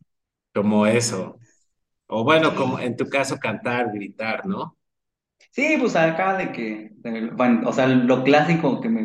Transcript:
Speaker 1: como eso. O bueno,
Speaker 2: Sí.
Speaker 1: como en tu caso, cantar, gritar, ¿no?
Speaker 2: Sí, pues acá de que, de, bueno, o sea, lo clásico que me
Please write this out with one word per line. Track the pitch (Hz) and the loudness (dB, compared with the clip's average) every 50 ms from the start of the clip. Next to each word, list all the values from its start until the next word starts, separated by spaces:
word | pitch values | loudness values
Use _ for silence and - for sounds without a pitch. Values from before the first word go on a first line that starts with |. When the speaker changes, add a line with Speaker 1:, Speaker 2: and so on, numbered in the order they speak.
| _ _ _ _ _ _ _ _ _ _ - | _ _ _ _ _ _ _ _ _ _ -4
Speaker 1:
como | 110 98 107 107 107 104 | -2 0 2 2 4 4
eso. | 110 117 120 117 - 98 95 90 - - - - _ _ _ _ _ _ _ _ _ _ _ _ - | 4 2 2 0 0 -2 -6 -8 -10 -12 -18 -20 _ _ _ _ _ _ _ _ _ _ _ _ -8
O | - 110 117 | -6 -2 2
bueno, | 143 160 160 160 147 - | 4 4 4 4 2 2
Speaker 2:
Sí. | |
Speaker 1:
como | - 135 127 123 - | 0 0 -2 -2 -2
en | 123 120 117 | -4 -4 -4
tu | - 127 - | -4 -4 -4
caso, | - 139 131 - 139 - | -2 -2 -2 -4 -4 -4
cantar, | - 113 104 - - 123 120 123 120 107 | -4 -4 -6 -4 -4 -4 -2 -2 -2 -4
gritar, | 107 104 101 98 - - 110 110 104 - - | -6 -8 -10 -12 -10 -8 -6 -6 -6 -4 -6
¿no? | 95 98 117 156 165 - _ _ _ _ _ _ _ _ _ _ _ _ _ _ _ | -6 -6 -6 -8 -10 -14 _ _ _ _ _ _ _ _ _ _ _ _ _ _ _
Speaker 2:
Sí, | _ 247 285 311 311 262 | _ -2 0 0 0 0
pues | 247 214 - | 0 0 2
acá | 170 160 165 165 180 190 190 190 | 2 2 2 2 0 0 0 -2
de | 185 180 - | -2 -4 -6
que, | - 120 113 107 107 104 - - - | -6 -8 -8 -8 -8 -10 -12 -16 -18
de, | - - 117 113 113 113 117 | -14 -10 -8 -6 -6 -6 -6
bueno, | - 110 127 123 117 110 - 123 | -2 0 2 4 4 2 2 0
o | |
sea, | - 139 131 | 0 2 2
lo | 131 127 127 120 123 127 127 | 4 4 4 4 4 2 4
clásico | 127 139 143 151 151 170 165 - 151 135 117 - | 4 4 4 4 4 4 2 2 2 0 0 -2
que | - 113 | -2 -2
me | 113 110 | -2 -2